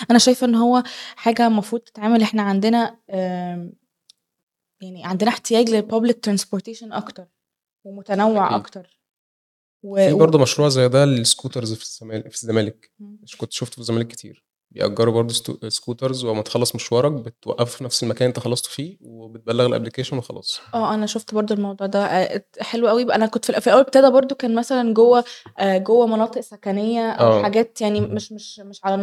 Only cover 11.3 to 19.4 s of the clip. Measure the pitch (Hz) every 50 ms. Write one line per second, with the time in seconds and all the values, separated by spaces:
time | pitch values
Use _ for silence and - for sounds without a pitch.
11.3 | - - - 131 - 131 113 110 110 110 - - - - 117 110 110 107 - -
12.3 | - - 120 113 110 110 107 110 110 _ _ _ _ - 208 202 208 208 _ -
13.3 | - - 123 - - - - - - 131 117 113 113 113 117 117 - - - 104
14.3 | - _ _ _ _ _ _ _ - - 98 101 101 107 113 117 110 117 117 117
15.3 | 113 - - - - - 117 110 - - - 127 120 117 135 131 131 127 127 117
16.3 | 107 107 107 - - 120 120 - - 117 - - 117 120 131 147 156 131 113 117
17.3 | - _ - 110 - - 120 120 - - 135 120 - - 120 113 104 - 127 127
18.3 | 117 - - 117 123 - - - - - 143 175 196 _ 131 120 113 113 113 113
19.3 | 113 113